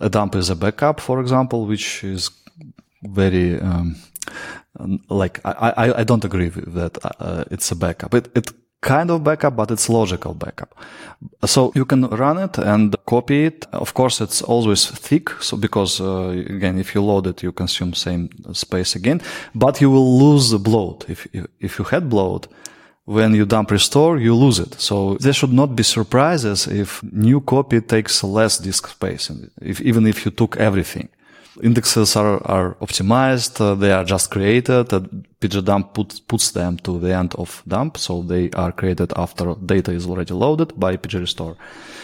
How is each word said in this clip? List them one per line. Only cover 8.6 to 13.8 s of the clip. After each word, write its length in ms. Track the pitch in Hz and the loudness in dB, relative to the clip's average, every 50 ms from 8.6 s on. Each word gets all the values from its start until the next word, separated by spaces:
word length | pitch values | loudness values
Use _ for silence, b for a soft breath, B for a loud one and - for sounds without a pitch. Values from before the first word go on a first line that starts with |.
| _ _ _ - | _ _ _ -8
kind 300 | - - 135 147 170 170 | -2 0 2 2 2 2
of 120 | 170 165 151 | 0 0 2
backup, 340 | 151 156 151 - 143 123 | 0 0 2 0 0 0
but 140 | 113 107 98 | 0 -2 -2
it's 200 | 117 107 - - | -2 -2 0 2
logical 420 | 117 113 110 90 90 87 - 82 85 | 2 2 2 2 -2 -6 -8 -10 -10
backup. 420 | 80 - - - - - _ _ B B B B B B B B B B - _ - - | -10 -10 -12 -12 -14 -16 _ _ B B B B B B B B B B -20 _ -6 -2
So 260 | - - 139 127 123 - | 0 2 4 2 4 2
you 100 | 139 131 | 0 0
can 240 | - 139 131 127 120 | 2 2 2 2 2
run 300 | 107 110 131 143 156 180 | 0 0 0 0 0 0
it 180 | 196 185 - | -2 -4 -4
and 400 | - - 104 104 107 107 104 101 - - | -2 0 2 4 4 4 2 2 -2 -2
copy 400 | - 120 120 123 - 139 143 151 | 0 0 0 2 2 2 2 2
it. 220 | 160 160 - - - - | 0 0 -4 -16 -10 -8
Of 200 | - | -6